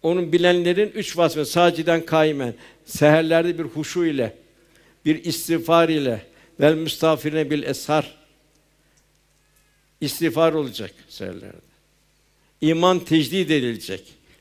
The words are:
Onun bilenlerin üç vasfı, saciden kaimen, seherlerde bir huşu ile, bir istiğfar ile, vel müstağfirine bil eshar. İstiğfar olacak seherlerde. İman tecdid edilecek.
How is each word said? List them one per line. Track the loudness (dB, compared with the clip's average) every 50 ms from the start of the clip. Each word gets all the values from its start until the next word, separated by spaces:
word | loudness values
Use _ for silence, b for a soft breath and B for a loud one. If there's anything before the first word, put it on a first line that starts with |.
| 0
Onun | 0 0 0 0 0 0
bilenlerin | 2 4 4 2 4 2 0 0 0 -2 -2 -4
üç | -8 -8 -6 0
vasfı, | 0 0 2 2 -2 -6
saciden | -2 2 4 4 4 2 0 0 0 0 0 0
kaimen, | 0 2 2 2 2 0 -2 -6 -6 -8 B B B B B B
seherlerde | -14 -2 2 4 6 6 4 4 2 2 2 2 0 -4 -4
bir | -8
huşu | -8 -8 -8 -10 -6 -4 -2 -2
ile, | 0 0 -2 -4 -4 -6 -14 _ _ _ b b b b b b b b b _
bir | -2 -2 0 -2
istiğfar | -6 -6 -6 -2 -2 -2 -2 2 4 4 4 4 4
ile, | 0 -2 -2 -2 -4 -4 -8 b b b b b b 2
vel | 4 4 4
müstağfirine | 2 -2 -6 -4 0 0 0 0 0 -2 -4 -2 -2 -2 -2
bil | -4 -4 -4
eshar. | -6 -8 -8 -4 -2 0 -2 -2 -4 -14 _ _ _ _ _ _ _ _ _ _ _ _ _ _ _ _ _ _ _ _ _ _ _ _ _ _ _ _ _ _ _ _ _ _ _ _ _
İstiğfar | -8 -8 -4 -2 -2 -2 2 2 2 2 2
olacak | 0 -4 -6 -8 -12 -14 -14 -16 -20 -20 _
seherlerde. | -14 -12 -12 -12 -12 -14 -18 -20 -20 -20 _ _ _ _ _ _ _ _ _ _ _ _ _ _ _ _ _ _ _ _
İman | 0 0 2 4 4 4 4 2
tecdid | 0 2 2 2 2 0 -2 -2 0 0
edilecek. | 0 0 0 -2 -6 -8 -10 -10 -12 -12 -12 -20 -20 _ b b b b